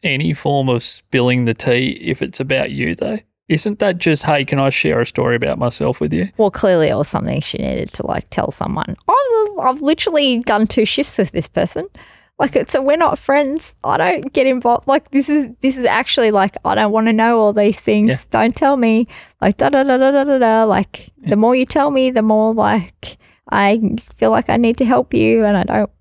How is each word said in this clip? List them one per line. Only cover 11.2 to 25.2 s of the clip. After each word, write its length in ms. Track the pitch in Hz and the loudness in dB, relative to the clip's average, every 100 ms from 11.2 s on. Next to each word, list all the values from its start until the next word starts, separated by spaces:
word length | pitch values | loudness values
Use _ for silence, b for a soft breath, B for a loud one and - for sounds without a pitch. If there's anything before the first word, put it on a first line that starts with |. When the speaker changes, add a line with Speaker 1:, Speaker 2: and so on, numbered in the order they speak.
| 190 | -2
Speaker 2:
this 160 | - 160 | -4 -6
person. 400 | - 165 - 370 B B B B _ | -4 -4 -4 -10 B B B B _
Like, 160 | 285 - | -2 0
it's 200 | - 285 | 0 -2
a, 60 | |
we're 140 | 269 302 | 0 2
not 200 | 339 - | 2 -2
friends. 560 | - 277 285 302 - - | 0 0 0 -4 -8 -8
I 140 | - - | -4 0
don't 340 | 320 320 262 | 0 -2 -4
get 140 | - 262 | 0 0
involved. 400 | 254 240 240 - | 0 0 -2 0
Like, 220 | 269 - | -2 0
this 180 | 277 269 | -2 0
is, 200 | 302 254 240 | 0 -2 -2
this 160 | 269 262 | -2 0
is 80 | 240 | 0
actually, 440 | 220 269 - 226 | 0 -2 0 2
like, 240 | 208 196 - - | 2 0 -2 -4
"I 100 | 196 | 0
don't 160 | 214 | 0
wanna 220 | 220 220 | 2 2
know 260 | 220 226 233 | 2 2 4
all 140 | 214 | 2
these 260 | 208 208 214 | 2 0 0
things. 300 | - 208 214 | 0 2 2
Speaker 1:
Yeah. 80 | 214 - 226 | 0 -2 0
Speaker 2:
Don't 140 | 220 - | 0 2
tell 200 | 277 277 | 0 2
me." 300 | 233 220 233 B B B | 2 2 0 B B B
Like, 160 | - 202 | -2 2
da, 120 | 277 | 2
da, 140 | 285 | 2
da, 140 | 269 254 | 2 4
da, 140 | 262 | 4
da, 120 | 277 277 | 2 2
da, 120 | 269 | 2
da. 260 | 233 220 220 | 4 4 2
Like, 440 | 196 196 - - _ | 2 -2 -8 -20 _
Speaker 1:
Yeah. 80 | - | -2
Speaker 2:
the 40 | 208 | 2
more 180 | 226 254 | 4 2
you 100 | 262 | 0
tell 240 | 311 285 | 0 0
me, 220 | 277 262 | 2 2
the 100 | 254 | 2
more, 320 | 220 214 220 | 2 2 2
like, 640 | 226 208 208 175 _ - - b b - | 2 0 0 -2 _ -20 -20 b b -4
I 300 | - 202 220 220 226 - | 0 2 2 0 -4 -10
feel 160 | - 220 | -2 0
like 180 | 220 226 | 0 0
I 80 | 226 | 0
need 200 | 240 240 | 0 0
to 60 | 247 | 0
help 280 | 247 254 | 0 0
you 320 | 233 | 0